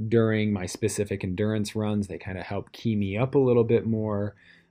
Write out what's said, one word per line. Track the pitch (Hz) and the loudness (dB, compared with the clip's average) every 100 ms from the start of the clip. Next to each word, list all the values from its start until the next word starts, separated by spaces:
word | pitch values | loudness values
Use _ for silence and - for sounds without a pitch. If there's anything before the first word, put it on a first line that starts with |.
| 110 | 0
during | 117 113 110 107 | 2 4 2 2
my | 101 | 0
specific | 90 - 110 - 101 98 | -4 -4 -4 -2 -4 -2
endurance | 98 90 104 110 104 107 | -4 -2 0 0 -2 -2
runs. | 104 104 98 | -2 -2 -2
They | 85 | -6
kinda | - 92 | -8 -10
help | 82 101 - | -6 -8 -8
key | - 117 107 | -6 -2 0
me | 98 101 | 0 0
up | 131 | 2
a | 143 | 4
little | 131 120 | 4 4
bit | 113 117 113 | 6 4 2
more. | 110 107 104 104 - _ - _ | -2 -2 -2 -4 -8 _ -20 _